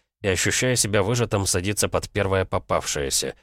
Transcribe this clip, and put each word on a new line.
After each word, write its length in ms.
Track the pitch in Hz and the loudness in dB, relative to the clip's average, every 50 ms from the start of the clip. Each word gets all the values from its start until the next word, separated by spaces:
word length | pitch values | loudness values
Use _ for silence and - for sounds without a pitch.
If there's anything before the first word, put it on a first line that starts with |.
| _ _ _ _ | _ _ _ _
и, 60 | - | -2
ощущая 480 | 98 92 - - 104 - - 127 127 123 | 0 0 0 0 0 0 2 2 2 2
себя 280 | 113 - 104 101 104 95 | 2 0 2 2 2 2
выжатым, 420 | 101 123 120 117 101 - 101 98 | 2 2 0 0 0 0 0 0
садится 420 | - - 92 90 101 104 - - | 0 0 0 0 -2 0 0 0
под 220 | 90 - 87 - - | 0 0 -2 -4 -2
первое 340 | - 104 98 95 95 95 92 | -2 -2 0 2 2 0 0
попавшееся. 920 | - - 90 - - 95 80 - - - 76 71 67 - - - 65 - - | 0 -4 -6 -2 -2 -2 -2 0 -2 -4 -4 -2 -2 -2 -2 -2 -4 -8 -12